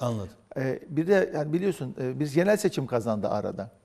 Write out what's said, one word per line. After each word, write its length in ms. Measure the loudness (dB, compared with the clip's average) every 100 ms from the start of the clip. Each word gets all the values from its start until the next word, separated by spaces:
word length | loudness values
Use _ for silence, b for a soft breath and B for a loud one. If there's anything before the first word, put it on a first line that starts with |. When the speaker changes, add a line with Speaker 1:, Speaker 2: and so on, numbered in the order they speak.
Speaker 1:
Anladım. 280 | -2 -2 -6 -12 -12 -6
Speaker 2:
e, 240 | -4 -4 -4
bir 180 | -2 4
de 260 | 4 4
yani 180 | -2 0
biliyorsun, 420 | 0 0 -2 -6 -4
e, 200 | -4 -2
bir 140 | 0
genel 220 | 4 4 4
seçim 300 | 2 0 0
kazandı 420 | 0 0 0 0
arada. 420 | -2 -2 -6 -10 _